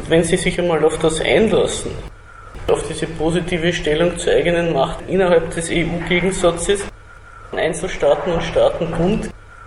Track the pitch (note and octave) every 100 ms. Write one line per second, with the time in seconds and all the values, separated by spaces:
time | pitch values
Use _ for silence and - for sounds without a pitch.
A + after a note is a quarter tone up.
0 | - E3 E3 F3+ F3+ F3+ F3 D#3 D#3 D#3
1 | D#3+ D#3 - C#3 G#3+ D#3+ G#2 - - -
2 | - - - - - - - - - D#3+
3 | D#3+ E3 D#3 F3 E3+ F3 E3 E3 D3+ D3+
4 | F3 E3+ - A2+ D#3+ E3+ E3+ C#3 E3 -
5 | - F3+ F3+ E3+ E3 - E3 D#3+ D#3+ E3+
6 | - F3+ F#3 F#3+ F3 E3+ - G3+ - -
7 | - - - - - F#2+ D3+ D#3+ F#3 -
8 | D3 D3+ F#3 E3+ E3+ - A#2 - E3 E3
9 | F3 A3 - - - -